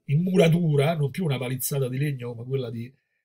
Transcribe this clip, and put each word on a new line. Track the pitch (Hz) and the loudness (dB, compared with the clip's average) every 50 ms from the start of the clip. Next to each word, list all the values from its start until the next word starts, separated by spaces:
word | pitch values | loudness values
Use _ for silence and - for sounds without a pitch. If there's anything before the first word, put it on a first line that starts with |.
| _ | _
in | - 139 156 | -2 0 0
muratura, | 175 190 185 185 165 165 156 175 175 156 147 139 139 151 175 | 2 2 4 6 6 6 6 4 2 2 2 4 2 2 2
non | 156 143 135 | 0 -2 -2
più | - - 190 | -2 -2 -2
una | 156 131 123 | -2 -2 -2
palizzata | 127 123 131 127 - - 147 143 135 123 | -2 -4 -4 -4 -4 -4 -2 -2 -2 -2
di | 127 131 | -2 -2
legno | 147 151 139 123 120 120 120 | -2 -2 -4 -4 -8 -10 -10
come | 113 120 127 | -10 -8 -6
quella | 131 135 123 117 | -4 -4 -4 -4
di, | 113 113 117 127 - _ _ _ _ _ _ | -8 -8 -10 -12 -14 _ _ _ _ _ _